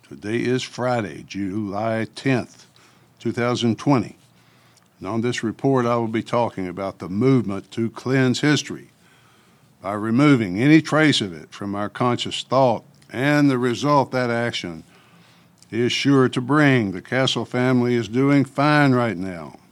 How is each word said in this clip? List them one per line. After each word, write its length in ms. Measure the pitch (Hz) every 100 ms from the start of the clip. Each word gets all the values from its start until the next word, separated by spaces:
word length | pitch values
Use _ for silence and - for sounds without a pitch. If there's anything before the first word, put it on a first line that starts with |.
Today 360 | _ 69 98 120
is 260 | 117 127
Friday, 580 | - - 123 123 98 76
July 840 | - 98 98 101 104 98 113 113 107 -
tenth, 500 | 135 127 - - - _ _ _ _ _
two 100 | 117
thousand 480 | 113 120 117 117 104
twenty. 380 | - 135 95 - _ _ _ _ _ _ _ _
And 80 | 92
on 140 | 113
this 240 | 120 120
report, 420 | 113 98 139 135 120
I 80 |
will 140 | 120 113
be 160 | 113
talking 420 | 110 120 110 - 92
about 320 | 87 98 -
the 100 | 87
movement 640 | 95 127 131 101 98 -
to 200 | - 113
cleanse 500 | - 123 135 131 120
history 480 | 147 147 - 78 - _ _ _ _ _ _ _ _ _
by 120 | 95
removing 680 | 104 110 117 147 135 101 92
any 220 | 135 156
trace 380 | 151 151 156 123
of 120 | 101
it 200 | 80 80
from 240 | - 101 101
our 120 | 104
conscious 540 | - 123 120 - -
thought, 400 | - 127 131 107 - _ -
and 360 | 113 139 147 143
the 80 | 127
result, 540 | 123 113 139 147 127
that 180 | 127 123
action, 540 | 117 120 113 90 82 85 - _ _ _ _ _ _ _
is 220 | 110 120
sure 360 | - 135 139 123
to 120 | 131
bring. 500 | 123 147 143 131 101
The 120 | 90
Castle 420 | - 127 131 127
family 500 | 110 127 127 127 120
is 140 | 120 107
doing 360 | 120 139 143
fine 460 | 131 - 147 151 143
right 220 | 127 120 87
now 440 | 95 87 76 - _